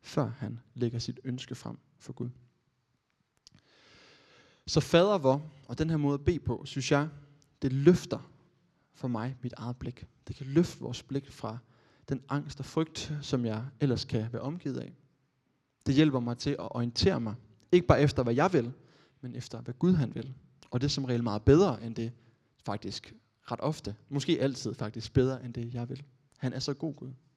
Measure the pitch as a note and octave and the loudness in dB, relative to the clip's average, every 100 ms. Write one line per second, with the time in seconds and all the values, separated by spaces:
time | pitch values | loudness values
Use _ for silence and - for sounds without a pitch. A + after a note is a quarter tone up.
0 | - - A#2+ A#2 A2 A#2 _ - A#2+ A#2 | -6 -4 -2 -4 -8 -8 _ -4 -4 -4
1 | - - C3+ B2+ - B2+ A#2 - _ _ | -8 -8 -8 -8 -8 -12 -12 -14 _ _
2 | - B2+ A#2+ - _ _ _ _ _ _ | -18 -10 -10 -10 _ _ _ _ _ _
3 | _ _ _ _ - _ _ _ _ - | _ _ _ _ -20 _ _ _ _ -20
4 | - - _ - _ _ - - - E3+ | -20 -20 _ -20 _ _ 0 0 4 6
5 | G3 G3+ C3+ C3+ D#3 - - A#2+ D#3+ D#3+ | 6 4 4 2 -2 -20 -14 -4 0 2
6 | C#3+ C#3+ C#3+ F3 - A#2 - - B2 C#3+ | 2 2 0 0 -2 -4 -4 -6 2 2
7 | D#3 - - _ _ _ C3+ C3+ C#3+ F3+ | 2 -6 -20 _ _ _ -2 6 8 6
8 | - - - _ _ _ _ _ _ _ | 4 -6 -6 _ _ _ _ _ _ _
9 | C3 A#2 A#2+ B2+ B2 - A2+ B2 - - | -4 -2 -4 -6 -10 -10 -10 -8 -10 -12
10 | - _ - - C3+ C#3+ F3 - A#2+ B2 | -18 _ -16 -12 0 2 2 -2 -10 -10
11 | - C3+ C#3 - A2+ A#2 _ _ _ _ | -6 -8 -8 -12 -10 -10 _ _ _ _
12 | - C#3 - C#3+ D3+ - C3+ - D#3+ - | -8 -8 -4 -6 -6 -12 -6 -4 -4 -6
13 | - D3 C#3+ C3 A#2 G#2+ C3 - C#3+ A2+ | -8 -8 -2 -2 0 -4 -6 -2 0 0
14 | - A#2 A2 A#2+ C3 F3 D#3 B2+ C#2+ - | 0 -2 -2 -6 -8 -8 -8 -8 -10 -16
15 | _ _ _ _ _ _ _ _ - C3+ | _ _ _ _ _ _ _ _ 0 4
16 | D#3 C3 A#2+ A#2+ - C#3 - - A#2+ A#2 | 6 4 -2 -4 -4 -4 -6 -4 -4 2
17 | G3 D3 A2+ A2+ - _ _ F3+ F3 C3 | 2 2 -4 -6 -14 _ _ 4 8 6
18 | C#3+ C3+ B2 A#2 F3 F3 A#2 C#3 _ _ | 6 4 2 4 4 4 0 -6 _ _
19 | _ _ B2 A#2+ - A2+ B2 B2 E3+ F3+ | _ _ -12 -12 -10 -12 -10 0 4 4
20 | B2+ - C#3 C3 - _ - B2 C#3 - | 2 -4 -10 -14 -20 _ -6 -2 -2 -2
21 | C3 A#2+ A#2 G#2 G#2+ D3 F#3+ A2+ A#2 A2+ | -2 0 0 2 6 8 8 2 -8 -6
22 | A#2 A#2+ _ _ _ _ - G#2 G2 G2+ | -8 -10 _ _ _ _ -8 -8 -8 -12
23 | - - _ _ - A#2+ C#3+ D#3 - G#2+ | -14 -20 _ _ -10 -4 -4 -4 -10 -14
24 | _ C#3+ C3+ E3 C3+ B2+ A#2 - A2 A#2 | _ -6 0 0 0 -2 -8 -6 -8 -8
25 | - - C3 C3 B2 A#2+ A#2 A#2+ A#2+ C3 | 0 2 2 0 -8 -8 -8 -8 -8 -10
26 | - _ _ _ C3 B2+ C3 C#3 E3 C#3+ | -14 _ _ _ -6 -4 -6 -6 -6 -8
27 | C3 B2+ _ | -14 -16 _